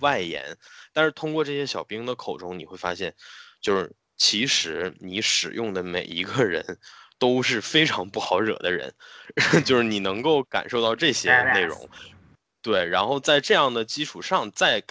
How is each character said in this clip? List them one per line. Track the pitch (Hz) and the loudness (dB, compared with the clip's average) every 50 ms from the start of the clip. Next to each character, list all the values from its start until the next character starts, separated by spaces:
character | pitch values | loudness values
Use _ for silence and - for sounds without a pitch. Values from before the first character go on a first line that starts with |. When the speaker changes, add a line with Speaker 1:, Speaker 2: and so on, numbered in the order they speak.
Speaker 1:
外 | 143 143 135 104 | 0 0 0 0
延。 | 90 82 76 71 67 73 82 _ _ - - - - _ - | -2 -4 -6 -8 -8 -10 -14 _ _ -20 -20 -20 -16 _ 0
但 | 151 156 | 2 2
是 | 156 | 2
通 | 147 - 156 156 156 | 0 -2 -6 -2 0
过 | 156 151 | 0 -2
这 | 143 | 0
些 | 143 143 143 | -2 -4 -4
小 | 127 - 90 82 | -4 -4 -6 -6
兵 | - 104 110 117 | -6 -8 -8 -6
的 | 123 123 | -6 -8
口 | 120 - 104 82 - | -8 -8 -10 -8 -8
中， | 90 87 90 87 | -8 -10 -10 -10
你 | 71 | -10
会 | - 92 87 | -14 -12 -6
发 | - 90 90 | -4 -4 -4
现， | 92 95 82 - _ - - - - - - _ - | -4 -6 -8 -8 _ -20 -20 -20 -20 -20 -20 _ -6
就 | - 104 98 | -2 0 0
是 | 95 85 - - _ _ _ _ | 0 0 -4 -10 _ _ _ _
其 | - - - - 104 127 | 0 2 2 2 2 0
实 | 139 - - - 82 78 80 90 92 - - | 0 0 0 0 -2 -4 -4 -4 -6 -6 -10
你 | - 92 92 107 | -12 -8 -6 -2
使 | 107 - - - - 85 | 0 0 0 0 0 -2
用 | - 110 117 107 95 | -4 -6 -4 -4 -4
的 | 92 | -4
每 | 90 90 85 90 - | -4 -4 -4 -6 -6
一 | - 85 85 - | -6 -6 -6 -6
个 | - 98 131 | -2 2 2
人 | 123 95 82 78 - - 87 _ - - - - - _ _ - | 2 2 2 -2 -4 -6 -10 _ -14 -20 -20 -20 -20 _ _ 0
都 | 131 123 127 127 | 2 2 4 4
是 | 123 - 123 107 | 2 0 -2 -2
非 | - - - 156 156 | -2 2 2 2 4
常 | 139 113 98 90 98 | 2 0 -4 -4 -6
不 | - 110 | -6 -6
好 | - - 90 92 | -2 0 0 2
惹 | 110 110 - - | 2 0 -2 -2
的 | - 87 | -2 -2
人， | 90 80 67 67 - _ - - - - - - - | -2 -2 -4 -8 -12 _ -20 -20 -20 -20 -16 -8 -2
<laughs> | - - - 156 170 139 | 0 2 4 4 4 4
就 | 135 131 | 6 4
是 | 120 117 | 4 4
你 | 110 107 101 | 2 0 0
能 | 95 95 95 110 | -2 -2 -2 0
够 | 127 160 156 139 127 | 2 2 2 2 2
感 | - - 98 - - | 0 -4 -4 -4 -2
受 | 123 120 | -2 0
到 | 117 113 113 | 0 0 0
这 | 113 165 151 | 2 0 0
些 | 113 - - - 127 123 131 131 | 0 2 2 4 4 4 4 4
内 | 123 98 90 | 2 2 0
容。 | 80 73 | -2 -4
Speaker 2:
Badass。 | - 64 - - - - - - - _ - _ _ _ _ _ _ | -8 -12 -20 -20 -20 -20 -20 -20 -20 _ -20 _ _ _ _ _ _
Speaker 1:
对， | - 117 104 92 87 | -2 0 2 2 2
然 | 85 90 90 101 | 2 2 2 2
后 | 117 139 139 | 2 0 0
在 | 127 156 147 143 | 2 2 2 2
这 | - - | 4 4
样 | 214 170 147 131 120 | 4 4 4 4 2
的 | 117 113 | -2 -4
基 | 113 - 143 151 | -4 -4 -6 -6
础 | - - 170 | -8 -8 -10
上， | - - 190 170 117 104 | -4 -2 -2 0 -2 -2
再 | - - 185 156 120 104 - - | -2 0 2 2 2 0 -2 -6